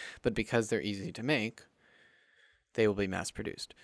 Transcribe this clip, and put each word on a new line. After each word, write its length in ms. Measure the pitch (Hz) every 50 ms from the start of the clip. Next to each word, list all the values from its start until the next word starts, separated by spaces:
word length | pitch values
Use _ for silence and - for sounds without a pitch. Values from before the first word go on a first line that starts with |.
| - - - -
But 120 | - 120 107
because 360 | - 107 - - 117 110 107
they're 120 | 117 104
easy 300 | - 104 101 98 95 -
to 120 | - - 113
make, 380 | 131 156 123 107 113 - - - _ _ _ _ _ _ - - - _ _ _ _ _ _ - _ _ _ _ _ -
they 140 | - 110 107
will 80 | 101
be 120 | 98 101 95
mass 220 | 92 92 87 -
produced. 460 | - - 107 - - - - - - _